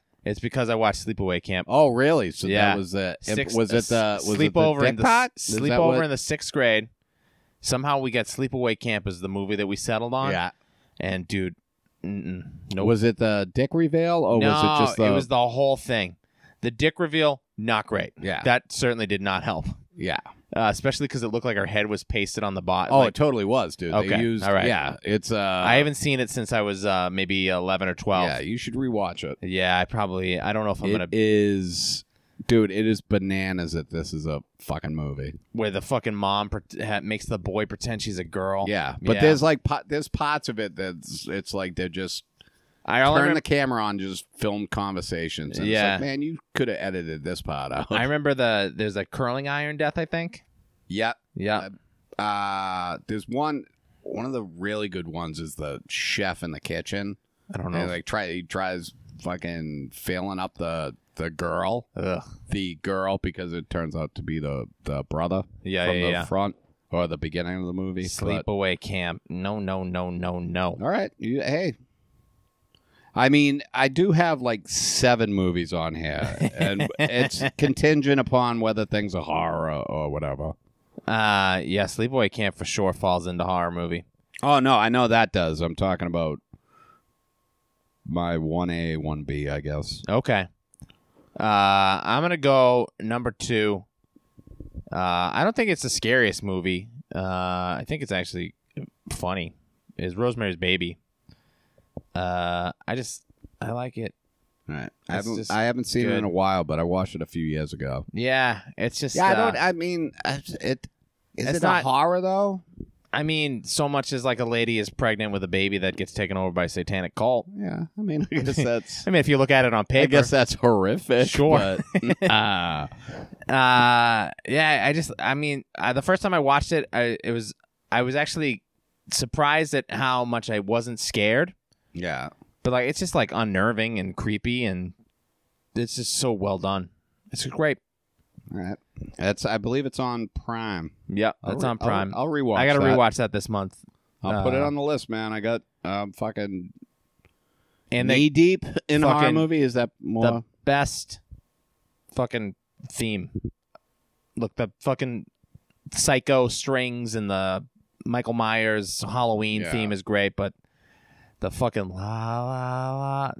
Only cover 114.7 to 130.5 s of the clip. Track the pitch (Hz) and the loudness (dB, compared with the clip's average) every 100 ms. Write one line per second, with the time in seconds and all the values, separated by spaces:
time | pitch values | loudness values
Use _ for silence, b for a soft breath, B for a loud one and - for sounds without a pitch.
114.7 | 113 101 - 120 107 107 101 92 95 98 | 2 0 0 0 2 0 -2 0 2 2
115.7 | 98 95 87 92 - 95 95 95 90 87 | 2 0 -2 -6 -4 -2 0 0 0 -2
116.7 | 92 85 98 90 - 113 123 180 202 190 | -2 -4 -2 -4 -2 0 0 -2 -8 -6
117.7 | 165 165 - 208 151 - 160 131 156 127 | -6 -8 -6 -2 -2 -2 -2 0 0 2
118.7 | 117 - - - 180 139 139 135 135 127 | 0 -4 -6 2 4 6 6 6 6 6
119.7 | 113 101 131 143 143 127 135 120 - 123 | 4 4 4 6 6 6 4 4 4 4
120.7 | 107 95 170 - 127 123 - 147 147 98 | 6 4 2 2 4 4 4 6 6 4
121.7 | 92 - 185 - - 185 110 110 95 87 | -2 -2 0 0 2 4 4 4 0 0
122.7 | 76 69 B B B B B - 131 127 | -2 -6 B B B B B 0 4 6
123.7 | 123 123 120 120 113 92 - - 139 156 | 6 6 6 4 2 0 -6 -2 2 4
124.7 | 143 113 151 156 - 104 139 147 139 - | 4 2 0 -4 -4 -2 -2 -2 -4 -8
125.7 | - 104 127 - 190 202 175 139 143 - | -4 0 0 2 2 2 2 4 4 2
126.7 | 160 - 120 120 110 101 117 104 - _ | -2 0 0 0 0 -2 -4 -4 -14 _
127.7 | _ - 117 123 139 151 170 151 107 _ | _ -2 0 2 0 -2 0 -2 -2 _
128.7 | _ _ _ - - 123 - 147 156 156 | _ _ _ -6 -4 -2 2 4 4 2
129.7 | 139 - 104 131 127 123 117 110 | -2 -4 -2 0 0 0 -2 -2